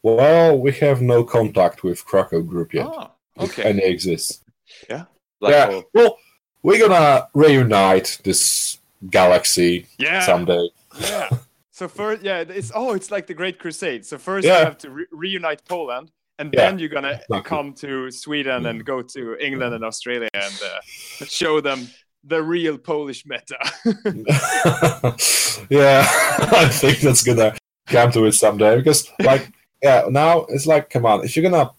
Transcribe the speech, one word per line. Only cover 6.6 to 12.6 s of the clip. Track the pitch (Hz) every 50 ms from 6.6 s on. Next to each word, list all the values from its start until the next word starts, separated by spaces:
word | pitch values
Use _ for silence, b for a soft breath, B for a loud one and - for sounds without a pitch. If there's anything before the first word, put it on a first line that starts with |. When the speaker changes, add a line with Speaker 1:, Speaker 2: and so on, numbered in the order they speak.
| -
Speaker 1:
we're | 160 202 214 226
gonna | 208 185 170 156 147 139 127 - - _
reunite | 143 156 156 143 135 127 110 107 98 98 95 95 95 92 - - - _
this | 95 90 - - - - - - - - _ _ _ _ _ 98 92
galaxy | - 98 92 90 90 90 - - - 92 87 87 87 87 87 _ _
Speaker 2:
Yeah. | - 147 156 170 190 -
Speaker 1:
someday. | - 90 87 - 85 87 87 85 - _ _ _ _ - -
Speaker 2:
Yeah. | - - - 104 - 107 123 - - _ _ _ _ _
So | _ - 185
first, | 170 _ - 208 214 214 220 196
yeah, | 196 190 175
it's, | 165 160 185 202